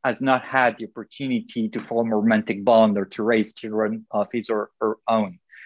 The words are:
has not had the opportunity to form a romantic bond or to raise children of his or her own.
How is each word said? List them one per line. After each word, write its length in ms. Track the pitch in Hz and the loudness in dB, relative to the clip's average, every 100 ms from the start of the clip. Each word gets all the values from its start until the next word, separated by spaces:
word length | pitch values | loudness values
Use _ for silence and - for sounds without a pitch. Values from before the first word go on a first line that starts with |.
has 200 | 131 117 | -2 -2
not 200 | 135 127 | 0 0
had 340 | - 131 123 107 | 2 2 2 0
the 80 | 110 | -12
opportunity 800 | - 104 - 135 123 113 120 110 | -14 -16 -10 -4 -4 -4 -6 -4
to 120 | 117 | -6
form 320 | - 117 117 | -4 -2 0
a 40 | 107 | 2
romantic 480 | 110 110 110 101 | 2 2 0 -2
bond 320 | 101 113 110 101 | 4 6 6 2
or 80 | |
to 180 | 98 - | -4 -4
raise 300 | 107 113 107 | 0 0 0
children 540 | - 113 107 107 113 110 | -6 -6 -2 -2 -4 -6
of 180 | 107 101 | -4 -4
his 160 | 120 107 | -6 -4
or 220 | 110 104 _ | -4 -4 _
her 160 | 110 110 - | -4 -2 -2
own. 320 | 113 101 87 _ - | 0 0 -8 _ -20